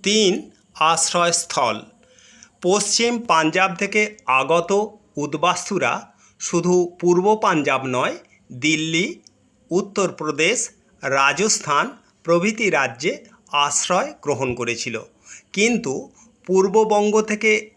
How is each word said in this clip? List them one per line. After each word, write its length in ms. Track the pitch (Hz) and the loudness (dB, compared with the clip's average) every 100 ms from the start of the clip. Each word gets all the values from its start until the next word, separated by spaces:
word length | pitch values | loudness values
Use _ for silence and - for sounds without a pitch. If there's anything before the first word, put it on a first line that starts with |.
তিন, 280 | - 214 202 175 - _ _ - 156 | 2 2 4 2 -6 _ _ 0 2
আশ্রয়স্থল। 880 | 165 - 175 175 165 - - 127 107 110 _ _ _ _ - - _ | 2 0 0 0 0 -4 -2 -2 -2 -10 _ _ _ _ -20 -20 _
পশ্চিম 500 | 175 202 208 - 233 240 233 | 0 0 0 0 0 -2 2
পাঞ্জাব 440 | 160 160 170 190 180 | 2 4 2 0 0
থেকে 220 | 196 208 208 - - 131 | -2 0 -2 -4 0 0
আগত 360 | 135 170 170 196 208 - _ - | 4 0 2 0 -2 -8 _ -6
উদ্বাস্তুরা 760 | 143 147 170 185 - 196 127 165 - _ _ _ | -6 0 0 0 -2 -2 -2 -2 -8 _ _ _
শুধু 340 | - 175 170 180 175 - | -4 -2 2 2 0 -2
পূর্ব 280 | 175 175 190 214 | 2 2 4 2
পাঞ্জাব 460 | 214 170 143 135 131 | 2 0 0 0 0
নয়, 300 | 127 156 320 - _ _ | -2 -2 -4 -14 _ _
দিল্লি, 560 | 127 147 156 160 160 202 359 _ _ _ _ _ | -4 -2 0 0 -2 -2 -6 _ _ _ _ _
উত্তরপ্রদেশ, 880 | 175 202 - 185 - 151 147 165 247 - _ _ _ | -4 -4 -2 -4 -2 -8 -2 0 0 -6 _ _ _
রাজস্থান 840 | 143 139 139 143 208 - - 147 202 - _ _ | -4 2 2 2 -2 -2 0 0 0 -6 _ _
প্রভৃতি 440 | - 170 190 226 220 | 0 2 2 -2 -2
রাজ্যে 420 | 156 131 120 147 285 - _ _ | 0 -2 -2 -6 -6 -12 _ _
আশ্রয় 580 | 147 143 - - 185 269 302 | -2 0 0 0 -2 -2 -8
গ্রহণ 260 | 143 131 131 | -6 -4 -4
করেছিল, 420 | 120 117 117 - 110 - _ - - _ | -4 -4 -6 -6 -10 -12 _ -20 -20 _
কিন্তু 400 | - 214 240 135 - - _ _ _ - | -2 0 0 -2 -8 -8 _ _ _ -2
পূর্ববঙ্গ 680 | 190 190 202 214 208 208 214 | 2 4 4 4 2 2 2
থেকে 300 | 214 214 220 214 - | 0 -2 0 0 -2